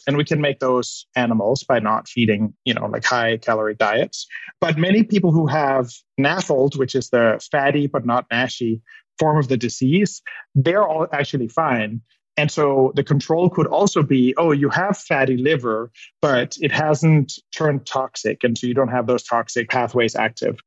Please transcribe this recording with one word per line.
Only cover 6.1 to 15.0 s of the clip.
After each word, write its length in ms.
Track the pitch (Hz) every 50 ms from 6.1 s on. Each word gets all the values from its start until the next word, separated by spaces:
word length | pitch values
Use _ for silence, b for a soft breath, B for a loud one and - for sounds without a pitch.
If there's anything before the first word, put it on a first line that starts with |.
| - -
nafld, 580 | 139 147 175 190 - - 147 131 135 139 -
which 160 | 135 127 117 -
is 160 | 127 - -
the 340 | 127 120 117 110 107 - - -
fatty 360 | - 139 139 143 139 147 143
but 180 | 139 - 120 113
not 240 | 120 120 127 - -
nashy 520 | 117 120 127 127 - - 120 113 113 110 B B B B B B _
form 220 | - 156 156 151 156
of 80 | 135
the 100 | 123 131
disease, 640 | 113 120 113 - - 131 131 165 196 208 - - - B B B B B B -
they're 340 | 139 127 165 185 208 208
all 200 | 160 156 160 170 180
actually 360 | - 143 139 - - 131 117
fine. 540 | 110 - 165 160 143 123 113 107 107 113 113 - _ _ _ _ _ -
And 140 | 156 147 151
so 420 | - 156 147 143 135 135 131 131 -
the 80 | 139 135
control 460 | - 143 139 - - 160 170 185 180
could 180 | - 160 156
also 360 | - 143 165 202 196 - 185 143
be, 320 | - 143 127 123 127 -
oh, 140 | 156 170 165
you 180 | 143 143 143 131
have 260 | - 170 185 208 196
fatty 420 | -